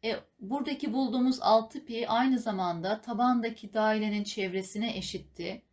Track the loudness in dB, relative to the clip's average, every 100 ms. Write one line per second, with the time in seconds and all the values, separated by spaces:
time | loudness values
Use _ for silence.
0 | -2 -4 -6 _ -4 -4 -2 -4 -2 0
1 | 0 2 2 2 6 6 4 -10 -8 -6
2 | 0 2 4 2 0 -2 -2 -2 -2 -4
3 | -4 0 2 2 0 -6 -6 0 2 2
4 | 0 -2 -4 -4 -2 -2 -4 -4 -4 -4
5 | -6 -8 -12 -10 -8 -8 _